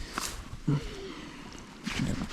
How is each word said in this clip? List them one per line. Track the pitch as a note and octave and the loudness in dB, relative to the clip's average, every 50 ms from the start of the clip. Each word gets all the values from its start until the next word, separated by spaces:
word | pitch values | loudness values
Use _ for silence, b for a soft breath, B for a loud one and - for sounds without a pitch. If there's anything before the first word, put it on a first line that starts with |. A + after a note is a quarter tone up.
| B B B B B B B B B B B - - - | B B B B B B B B B B B 0 4 6
Як | C#3+ C#3+ - - - - - - - - - - - - - - - - - - - - - - - - C3 - - - - - | 6 6 4 0 -4 -4 -6 -6 -6 -6 -8 -8 -8 -8 -10 -8 -8 -10 -10 -10 -12 -4 -2 0 2 4 4 4 4 2 2 4